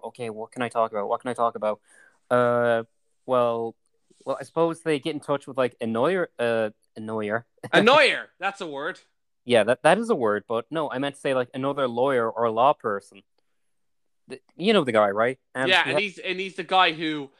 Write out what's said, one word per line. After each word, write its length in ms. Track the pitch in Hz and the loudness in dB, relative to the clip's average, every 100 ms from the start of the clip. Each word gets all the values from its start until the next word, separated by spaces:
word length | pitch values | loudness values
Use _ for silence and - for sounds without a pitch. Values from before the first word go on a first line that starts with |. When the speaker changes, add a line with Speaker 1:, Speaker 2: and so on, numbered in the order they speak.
Speaker 1:
okay, 260 | 113 - 117 | -10 -10 -10
what 220 | 107 113 | -10 -12
can 100 | - | -8
I 60 | 117 | -4
talk 240 | 117 113 | -2 -2
about? 160 | 107 101 | -2 -2
What 120 | 117 | -4
can 80 | 127 | -4
I 40 | |
talk 220 | 120 117 110 | -2 -2 -2
about? 240 | 107 104 _ _ _ _ - | -4 -4 _ _ _ _ 0
Uh, 540 | 123 120 120 120 117 113 _ _ _ - | 2 2 2 2 0 -2 _ _ _ -2
well, 480 | 127 120 117 117 - _ _ _ _ | 2 2 0 -6 -10 _ _ _ _
well, 140 | - 135 | -8 -8
I 40 | |
suppose 360 | 139 165 165 160 | -6 0 0 0
they 180 | 165 147 | -2 -2
get 160 | 156 | -4
in 60 | 147 | -6
touch 260 | - 139 - | -4 -6 -4
with, 120 | 131 | -2
like, 180 | 127 - | -2 -2
Annoyer, 480 | 113 113 143 185 170 - | -4 0 0 0 -4 -2
uh, 320 | 120 113 107 - _ - | 0 0 -2 -6 _ -16
Annoyer. 480 | 110 110 104 113 - _ | -8 -6 -4 -4 -6 _
<laughs> 140 | - | 0
Speaker 2:
Annoyer! 580 | 175 214 294 254 143 110 _ | 4 6 6 4 0 -8 _
That's 220 | 185 - | -8 -8
a 40 | 175 | -10
word. 320 | 139 160 - _ _ _ _ | -8 -10 -10 _ _ _ _
Speaker 1:
Yeah, 200 | - 117 | 2 2
that, 180 | 104 123 | 4 2
that 160 | 151 190 | 2 2
is 100 | 226 | 0
a 40 | |
word, 300 | 180 110 104 - | -2 0 -2 -2
but 160 | 113 - | -6 -4
no, 200 | 160 143 | -6 -6
I 80 | 123 | -4
meant 180 | 143 139 | -6 -6
to 40 | |
say, 140 | 143 | -2
like, 160 | 131 123 | -2 -2
another 340 | 135 135 143 131 | -4 -4 -2 -2
lawyer 420 | 120 135 127 113 | 0 2 2 0
or 140 | 110 | 0
a 60 | 117 | 0
law 200 | 113 131 | 4 4
person. 500 | 147 120 101 - 101 _ _ _ _ _ _ _ _ _ _ - | 2 -2 -6 -8 -20 _ _ _ _ _ _ _ _ _ _ -18
The, 120 | 127 _ - | -18 _ -4
you 160 | 185 | 2
know 120 | 208 | 2
the 80 | 131 | 4
guy, 180 | 110 104 | 4 4
right? 300 | 101 117 131 _ 131 | 2 0 -2 _ -4
And 120 | 135 | 2
Speaker 2:
Yeah, 140 | 185 | 4
Speaker 1:
he 60 | 151 | 2
Speaker 2:
and 80 | 160 | 0
Speaker 1:
ha- 20 | |
Speaker 2:
he's, 180 | 202 170 | -4 -6
and 200 | 185 185 | -8 -8
he's 160 | 190 | -8
the 80 | 175 | -10
guy 300 | 170 190 180 | 0 2 2
who 380 | 156 160 151 135 _ | 0 -4 -6 -8 _